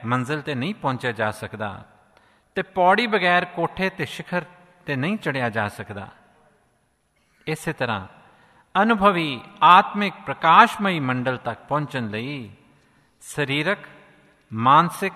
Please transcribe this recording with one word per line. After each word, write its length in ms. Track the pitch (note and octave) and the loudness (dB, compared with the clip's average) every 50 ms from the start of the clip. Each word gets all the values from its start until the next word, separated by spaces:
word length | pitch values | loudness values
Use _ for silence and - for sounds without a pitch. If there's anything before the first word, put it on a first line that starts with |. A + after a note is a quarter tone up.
| A2 | -6
ਮੰਜ਼ਿਲ 360 | A2+ B2 B2+ B2 B2 D3+ D3+ | -2 -2 -2 -2 -4 -6 -6
ਤੇ 140 | C#3+ D#3 C#3+ | -6 -6 -6
ਨਹੀਂ 200 | B2 B2+ F#3 G#3+ | -4 -4 -6 -6
ਪਹੁੰਚਿਆ 360 | - - C#3 B2+ A#2+ - B2 | -4 -4 -4 -4 -4 -4 -6
ਜਾ 180 | A2+ G#2+ A2 G#2+ | -4 -2 -4 -4
ਸਕਦਾ 540 | G#2 - A2 G2 - G#2 G#2+ G2+ F#2 G#2 G#2 - _ _ _ _ _ _ _ _ _ _ _ _ _ | -4 -6 -10 -12 -10 -10 -8 -10 -10 -12 -18 -20 _ _ _ _ _ _ _ _ _ _ _ _ _
ਤੇ 60 | G3 | -8
ਪੌੜੀ 460 | F#3 - - F#3+ F3+ F3+ G3 G#3 B3 | -8 -4 0 2 4 4 4 4 2
ਬਗੈਰ 380 | A3+ G#3+ G3+ F3+ F3+ F3 F3+ F3+ | 0 0 0 2 2 2 2 0
ਕੋਠੇ 440 | F3+ - F3 - - - - F#3 F#3+ | -2 -4 -4 -4 -4 -2 -4 -4 -4
ਤੇ 160 | F#3 - D#3+ | -4 -6 -8
ਸ਼ਿਖਰ 400 | - - - E3+ - F3+ F3+ D#3+ - - - - _ _ _ _ | -8 -8 -12 -10 -6 -6 -6 -6 -8 -14 -20 -20 _ _ _ _
ਤੇ 100 | - C#3+ | -6 -4
ਨਹੀਂ 220 | C3 C3 F3+ A3 | -4 -2 -4 -4
ਚੜ੍ਹਿਆ 320 | A3 - D#3 C3+ C3+ B2 A#2 | -4 -4 -4 -4 -2 -4 -2
ਜਾ 180 | G#2 A2+ G#2+ | -2 -2 -4
ਸਕਦਾ, 400 | G#2 - - G2+ - G2+ G2+ F#2+ - - _ _ _ _ _ _ _ _ _ _ _ _ _ _ _ _ _ _ _ _ _ _ _ _ _ _ | -4 -6 -10 -12 -12 -12 -14 -14 -16 -18 _ _ _ _ _ _ _ _ _ _ _ _ _ _ _ _ _ _ _ _ _ _ _ _ _ _
ਇਸੇ 260 | D3+ D#3 - - E3 D3+ | -8 -8 -6 -6 -8 -6
ਤਰ੍ਹਾਂ 340 | - C3 A#2 A2 G2 F#2 F#2 - - - _ _ _ _ _ _ _ _ _ - | -4 -4 -4 -4 -6 -8 -12 -18 -20 -20 _ _ _ _ _ _ _ _ _ 0
ਅਨੁਭਵੀ 680 | F#3 G3+ A3+ A#3 G3 G3 G#3 F#3+ E3+ D#3+ D3 C3 A2+ - - - - D3+ | 0 2 2 2 4 4 2 2 2 -2 -4 -6 -8 -12 -16 -2 4 6
ਆਤਮਿਕ 500 | D#3+ F3+ F#3+ G#3 - - G3+ G#3 F#3+ - - - | 8 8 8 6 4 -2 -4 -4 -4 -4 -8 -10
ਪ੍ਰਕਾਸ਼ਮਈ 760 | - C#3 - - D#3+ E3+ G3 A#3 A#3 - - G3+ G3 F3+ D#3 | -10 -6 0 4 6 8 8 8 6 4 -2 -2 -2 0 0
ਮੰਡਲ 380 | C3+ B2+ B2+ B2+ A#2+ C3 B2+ | 0 -2 -2 -2 -2 -2 -4
ਤੱਕ 220 | A#2 - A#2+ G#2+ - | -4 -6 -8 -8 -8
ਪਹੁੰਚਣ 480 | - - C#3 D3+ D3 - - C3 A#2 G#2 | -6 -4 -4 -4 -2 -4 -6 -6 -6 -6
ਲਈ 400 | G2+ G#2+ A#2+ C#3 D3 C#3 A#2 G2 G2+ - _ _ _ _ _ _ _ _ _ _ _ _ | -6 -8 -8 -8 -10 -12 -14 -16 -18 -20 _ _ _ _ _ _ _ _ _ _ _ _
ਸਰੀਰਕ, 580 | - - - D3 C#3 C3+ C#3 D3 D3+ F3+ G3+ - - - - - - _ _ _ _ _ _ _ _ _ | -20 -10 -6 -4 -2 -2 -2 -2 0 -2 -4 -4 -8 -16 -20 -20 -20 _ _ _ _ _ _ _ _ _
ਮਾਨਸਿਕ 600 | G#2+ A2 A#2 C3 C#3+ D#3 E3+ E3+ - - G3+ F#3+ - | -6 0 4 6 6 6 6 2 -2 -6 -6 -6 -8